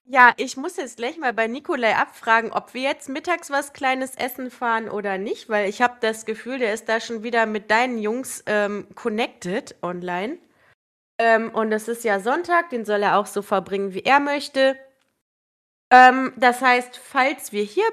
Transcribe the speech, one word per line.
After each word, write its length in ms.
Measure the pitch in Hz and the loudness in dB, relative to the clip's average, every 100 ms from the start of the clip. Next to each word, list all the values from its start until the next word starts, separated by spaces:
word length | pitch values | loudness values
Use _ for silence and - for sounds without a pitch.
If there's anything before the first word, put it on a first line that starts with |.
Ja, 280 | 247 262 247 - | 0 6 6 6
ich 200 | 262 262 | -4 -8
muss 200 | 320 370 | -8 -8
jetzt 220 | 262 - | -10 -8
gleich 180 | 240 330 | -8 -4
mal 140 | 269 | -4
bei 140 | 220 226 | -2 -2
Nikolai 480 | 254 - 285 226 - | -4 -4 0 2 2
abfragen, 560 | - - 233 226 226 | -2 -2 2 2 2
ob 220 | - - | -6 -6
wir 80 | 247 | -4
jetzt 260 | 269 277 - | -4 -4 -8
mittags 420 | 269 330 339 339 | -8 -4 -4 -4
was 220 | 277 294 | -4 -4
Kleines 420 | - 269 262 262 - | -4 -2 -2 -4 -6
essen 340 | 262 269 254 | -8 -8 -12
fahren 380 | - 233 226 220 | -6 -2 -2 -4
oder 280 | 208 202 190 | -6 -6 -4
nicht, 300 | 208 - - | -6 -8 -4
weil 200 | 208 202 | -2 0
ich 120 | 214 | 0
hab 180 | 247 240 | -2 0
das 260 | 220 220 - | -4 -4 -8
Gefühl, 320 | 220 233 262 | -10 -8 -4
der 160 | 226 | -4
ist 140 | 220 - | -4 -2
da 120 | 226 | -4
schon 220 | 226 233 | -4 -8
wieder 240 | 233 226 220 | -2 0 0
mit 240 | 214 214 | -2 0
deinen 280 | 220 254 233 | 0 0 -2
Jungs, 440 | 208 247 262 - - | -4 -6 -8 -10 -2
ähm, 400 | 208 202 208 - | 0 0 -4 -12
connected 800 | - 240 214 277 - 180 214 226 - | -8 -4 -4 -4 -6 -6 -6 -8 -10
online. 560 | 175 175 180 175 214 349 _ _ _ _ _ _ _ - | -8 -8 -6 -6 -6 -10 _ _ _ _ _ _ _ 0
Ähm, 320 | 233 220 226 | 4 4 2
und 220 | 220 220 | -2 -2
es 160 | 214 214 | -2 -4
ist 160 | 233 | -4
ja 160 | 226 196 | -2 0
Sonntag, 500 | 220 311 349 349 339 | 0 -2 0 0 0
den 140 | 240 | -6
soll 180 | 202 208 | -2 0
er 160 | 202 185 | 2 2
auch 80 | 196 | 0
so 160 | 202 | -6
verbringen, 520 | 196 196 175 196 196 | -2 -4 -2 -6 -6
wie 100 | 185 | -4
er 160 | - 277 | 2 2
möchte. 560 | 285 285 285 269 269 269 - _ _ _ _ _ _ _ _ _ - | 2 -4 -4 0 0 0 -10 _ _ _ _ _ _ _ _ _ 6
Ähm, 440 | 254 254 262 262 226 | 10 10 6 -2 2
das 240 | 247 247 | 2 4
heißt, 380 | 262 247 247 - | 2 2 0 -12
falls 540 | - 269 262 294 - | -6 0 0 -2 -6
wir 120 | 202 | -6
hier 260 | 202 359 453 | -4 0 0